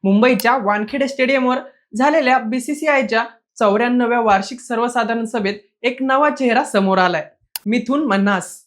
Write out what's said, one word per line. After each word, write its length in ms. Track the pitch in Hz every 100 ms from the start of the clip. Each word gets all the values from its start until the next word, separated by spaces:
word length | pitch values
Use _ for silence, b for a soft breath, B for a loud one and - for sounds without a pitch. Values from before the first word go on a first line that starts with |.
मुंबईच्या 540 | 196 202 247 233 226 262
वानखेडे 500 | 202 208 214 277 269
स्टेडियमवर 480 | 277 254 269 254 254 - B B 214
झालेल्या 420 | 277 311 254 254
बीसीसीआयच्या 880 | 220 254 240 294 311 277 220 220 233 - _ -
चौऱ्याण्णव्या 600 | 214 202 240 247 240 240
वार्षिक 400 | 226 196 202 247
सर्वसाधारण 680 | - 233 240 240 220 233 226
सभेत 280 | 233 196 208 _ _
एक 160 | - 254
नवा 280 | 262 269 294
चेहरा 340 | 294 254 233
समोर 340 | 277 208 190 190
आलाय. 280 | 185 165 - _ _ - 202
मिथुन 380 | 240 226 277
मन्हास. 540 | 302 196 196 190 175 -